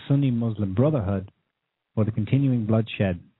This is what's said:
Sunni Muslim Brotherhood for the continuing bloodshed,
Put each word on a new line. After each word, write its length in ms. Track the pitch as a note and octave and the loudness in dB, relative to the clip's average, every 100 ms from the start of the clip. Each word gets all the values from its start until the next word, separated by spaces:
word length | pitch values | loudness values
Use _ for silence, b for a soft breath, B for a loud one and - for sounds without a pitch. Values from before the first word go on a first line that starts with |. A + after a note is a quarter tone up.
| - | 0
Sunni 240 | C#3+ C3+ | 2 2
Muslim 420 | A#2 A#2 G#2 G2+ | 0 -2 -2 -2
Brotherhood 560 | F#2 D3 C#3 G2 G2 G2 _ _ _ _ _ _ | 2 2 2 0 -2 -6 _ _ _ _ _ _
for 120 | A2+ G#2 | -2 -2
the 60 | |
continuing 540 | A2 G#2 C3+ C3+ B2 A2 | -2 0 0 2 0 0
bloodshed, 540 | A2+ A2 - G2 F2 - | 0 0 -2 -2 -2 -10